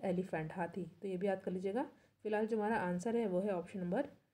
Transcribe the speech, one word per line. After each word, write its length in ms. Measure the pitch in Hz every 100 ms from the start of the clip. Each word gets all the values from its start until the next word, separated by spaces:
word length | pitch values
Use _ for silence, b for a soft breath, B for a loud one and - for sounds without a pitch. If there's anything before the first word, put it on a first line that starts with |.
एलिफेंट, 500 | 196 180 185 165 156
हाथी। 320 | 175 170 190 165 -
तो 60 | 196
ये 100 | 185
भी 100 | 202
याद 140 | 190
कर 100 | 196
लीजिएगा। 320 | 185 190 214 302 b b _ 214
फिलहाल 220 | 214 220
जो 100 | 220
हमारा 200 | 208 226
आंसर 380 | 269 180 226 233
है 100 | 220
वो 120 | 180
है 100 | 208
ऑप्शन 280 | 190 190 202
नंबर 280 | 180 202 294 - _